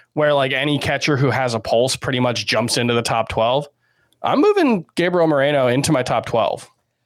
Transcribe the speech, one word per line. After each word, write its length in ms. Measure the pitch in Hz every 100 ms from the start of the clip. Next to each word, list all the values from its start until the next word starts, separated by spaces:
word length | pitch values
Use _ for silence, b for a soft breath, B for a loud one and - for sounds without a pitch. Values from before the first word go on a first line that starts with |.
| B
where, 220 | 147 151
like, 180 | 143 135
any 260 | 135 147 143
catcher 380 | - 143 151 135
who 140 | 139
has 240 | 117 127
a 60 | 113
pulse 360 | - 117 131 -
pretty 240 | - 127
much 240 | 123 113
jumps 320 | 101 120 117 -
into 160 | 120
the 80 | 117
top 300 | 117 120 110
twelve. 360 | - 113 135 147 _ _ _ _ _
I'm 200 | - 196
moving 420 | 415 415 294 208 - -
Gabriel 300 | 175 180 160
Moreno 380 | 147 139 143 127
into 260 | 123 139
my 100 | 139
top 240 | 123 113 -
twelve 440 | 117 101 - - _ _ _